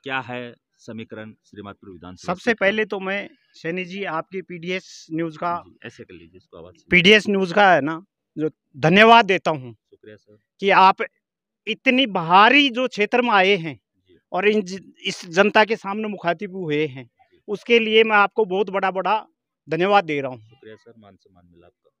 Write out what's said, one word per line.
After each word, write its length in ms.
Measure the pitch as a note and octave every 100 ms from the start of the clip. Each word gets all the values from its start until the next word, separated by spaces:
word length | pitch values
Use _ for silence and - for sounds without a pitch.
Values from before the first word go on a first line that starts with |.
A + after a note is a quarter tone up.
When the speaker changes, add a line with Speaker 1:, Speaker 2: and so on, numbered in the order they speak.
Speaker 1:
क्या 160 | C3+ C3
है 340 | B2 B2 A#2+ A#2 _ _
समीकरण 540 | - A2+ A2 A2 A2 B2+ _
श्रीमाधोपुर 440 | G2 G2+ G2 G#2
विधानसभा 420 | F2+ F2+ F#2 -
Speaker 2:
सबसे 180 | F3+ -
Speaker 1:
सीट 80 | A3
का? 80 | G3
Speaker 2:
पहले 180 | G#3+
तो 160 | G#3+ G3+
मैं 280 | F#3+ G3 G3+ _ _
सैनी 300 | _ D#3+ F3+
जी 200 | F3+ F#3+
आपकी 380 | F#3+ D#3+ E3 F#3
पीडीएस 640 | E3+ F3+ E3+ F#3 - - -
न्यूज़ 260 | D#3+ E3 D#3
का 180 | F3 F3 -
Speaker 1:
जी, 100 | _
ऐसे 200 | A2+ -
कर 100 | A2+
लीजिए 220 | F2+ E2 F2+
इसको 220 | _ F2+
आवाज़ 160 | E2
से। 120 | _ _
Speaker 2:
पीडीएस 380 | F3+ F3+ G#3+ G#3
न्यूज़ 260 | G3 F#3+
का 180 | F3 G3+
है 80 | E3+
ना, 220 | C#3 D#3+ _ _ _ -
जो 140 | D3+ _ _ C#3+
धन्यवाद 460 | D3+ F#3+ A3+ A#3
देता 260 | G#3 F3+ -
हूँ 220 | D3+ B2+
Speaker 1:
शुक्रिया 440 | A2 _ _ G#2+ G#2+
सर। 220 | _ G#2+ _ _
Speaker 2:
कि 100 | F#3+
आप 260 | F3+ F#3+ F#3+ G#3+ _ _ _ _ _ -
इतनी 400 | A3 C4 B3+ C4
भारी 640 | F#3+ E3 F#3 A3 C#4 C#4
जो 160 | A3+ B3+
क्षेत्र 340 | - G#3 B3
में 80 | A#3+
आए 240 | G#3 F#3+ G3+
हैं 180 | D#3+
Speaker 1:
जी। 420 | B2 _ _ _ E2+ _
Speaker 2:
और 160 | F3+ G3
इन 120 | G#3+
ज-, 180 | F#3 F#3+ - _ F#3+
इस 180 | - F3+
जनता 360 | E3 G3+ A3
के 120 | G#3 A3
सामने 320 | G3 G3+ G#3+
मुखातिब 480 | F#3+ E3+ E3+ G3+ F#3+
हुए 300 | E3+ D3 D3+
हैं, 180 | C3
Speaker 1:
जी। 340 | B2 _ _ _ -
Speaker 2:
उसके 300 | G3+ - A#3
लिए 260 | A3 A3
मैं 120 | A3+ G#3
आपको 280 | G3+ -
बहुत 260 | G#3+ F#3+ G3+
बड़ा 200 | F#3+ F#3+
बड़ा 240 | F#3 F3+ G#3+ - _ _ _ -
धन्यवाद 360 | D#3+ F#3 G3+
दे 160 | E3 C#3+
रहा 100 | C3+
हूँ। 100 | B2
Speaker 1:
शुक्रिया 360 | A2 _ G#2+ A2
सर, 160 | A#2 A2+
मान 180 | G#2 F#2+
सम्मान 300 | _ F2+ F2
मिला 200 | E2+ E2+
आपका। 240 | _ _ _